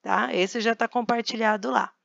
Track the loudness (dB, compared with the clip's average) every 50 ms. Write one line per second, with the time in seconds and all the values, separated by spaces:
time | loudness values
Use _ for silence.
0 | -2 0 0 0 0 0 0 0 0 0 -2 -2 0 0 2 0 0 0 0 -4
1 | 0 0 0 0 0 -4 -4 0 2 2 0 0 -2 0 0 0 0 -2 _ _